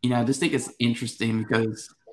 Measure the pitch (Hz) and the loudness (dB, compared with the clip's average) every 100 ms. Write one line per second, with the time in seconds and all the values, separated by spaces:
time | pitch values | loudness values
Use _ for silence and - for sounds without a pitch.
0 | 123 123 117 135 170 131 - - 120 117 | 0 2 2 2 0 0 -4 -2 0 0
1 | 117 - 113 110 110 113 110 107 - _ | -4 -2 0 0 2 2 0 -2 -12 _
2 | - | -20